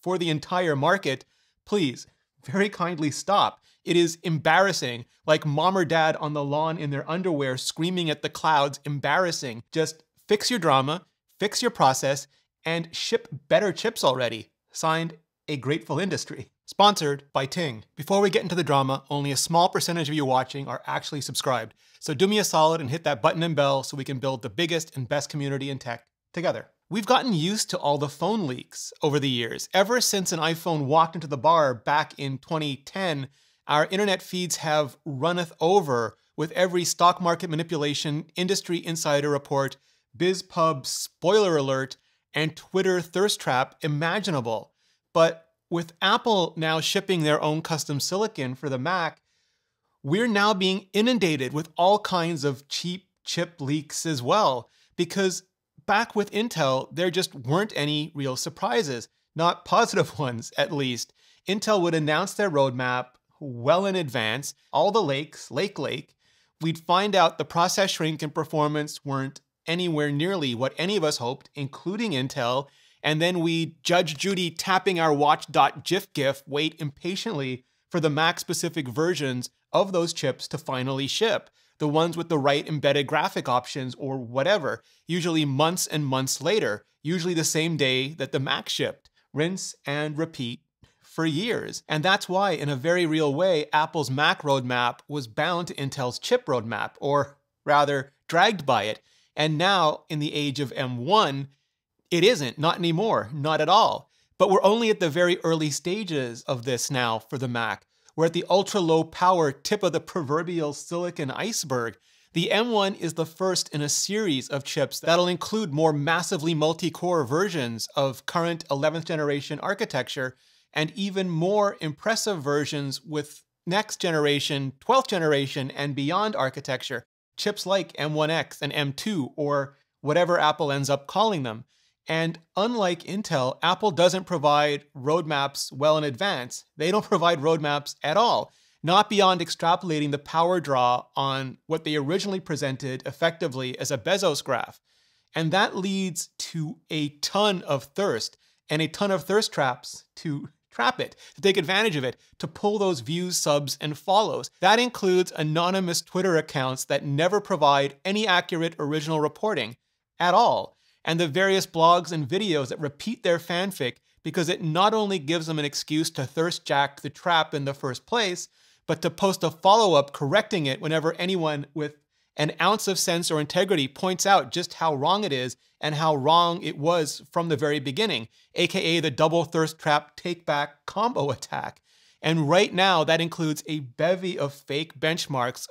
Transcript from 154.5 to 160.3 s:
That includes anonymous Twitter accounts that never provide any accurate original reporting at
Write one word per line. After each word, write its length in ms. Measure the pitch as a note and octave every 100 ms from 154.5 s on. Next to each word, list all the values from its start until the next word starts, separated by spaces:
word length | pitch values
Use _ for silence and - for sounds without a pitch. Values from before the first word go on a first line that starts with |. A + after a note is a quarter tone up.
| -
That 180 | F#3 A3
includes 540 | B3 - F#3+ F#3 F3+
anonymous 680 | - D#3 D#3+ F3 F#3+ F3+ E3
Twitter 340 | - F#3 F#3 D#3+
accounts 480 | D#3+ C#3+ C3 C3
that 200 | - C#3+
never 360 | D3 C#3+ F3+ G#3
provide 560 | G3+ F3 D3 C#3+ C#3 -
any 240 | F#3 G#3 A3
accurate 480 | F3+ F3 E3+ E3 -
original 400 | C#3+ D#3 D3 D#3
reporting 580 | D3 - G#3+ E3 A2 A#2+ _ _ _ -
at 140 | F3